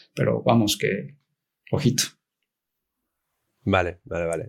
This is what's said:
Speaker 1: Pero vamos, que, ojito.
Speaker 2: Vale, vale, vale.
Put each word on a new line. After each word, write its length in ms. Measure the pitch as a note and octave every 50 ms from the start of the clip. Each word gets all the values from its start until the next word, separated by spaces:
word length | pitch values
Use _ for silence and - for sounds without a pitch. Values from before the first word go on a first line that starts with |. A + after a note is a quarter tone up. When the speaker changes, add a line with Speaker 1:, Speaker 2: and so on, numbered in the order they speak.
| - _ -
Speaker 1:
Pero 280 | - B2 A2 A2+ A2 G#2
vamos, 340 | B2 A#2 A#2 G#2 G2+ -
que, 400 | - G#2+ G#2+ G2 - - - - _ _ _ _ _ _ _ _ _ _ -
ojito. 320 | - - - A#2 A#2+ - - - - _ _ _ _ _ _ _ _ _ _ _ _ _ _ _ _ _ _ _ _ _ _ _ _ _ _ _ _ _ -
Speaker 2:
Vale, 340 | G2+ F#2+ F#2 F2 F2 E2+ - -
vale, 200 | - F2+ E2+ E2+
vale. 220 | E2 E2 D#2+ -